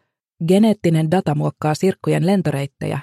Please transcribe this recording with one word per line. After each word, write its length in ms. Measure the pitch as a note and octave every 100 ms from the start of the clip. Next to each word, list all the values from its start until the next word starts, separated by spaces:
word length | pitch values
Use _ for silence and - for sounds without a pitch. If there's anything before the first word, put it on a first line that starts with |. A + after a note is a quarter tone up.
| _ _ _ - E3
geneettinen 640 | F#3+ A3+ G3+ E3+ D#3+ D#3
data 240 | F3+ E3 D3
muokkaa 400 | D3+ - D3+ D3+
sirkkujen 500 | F#3+ - D3+ D3+ E3
lentoreittejä 720 | G3+ D#3 C#3 C#3 - G2+ C3+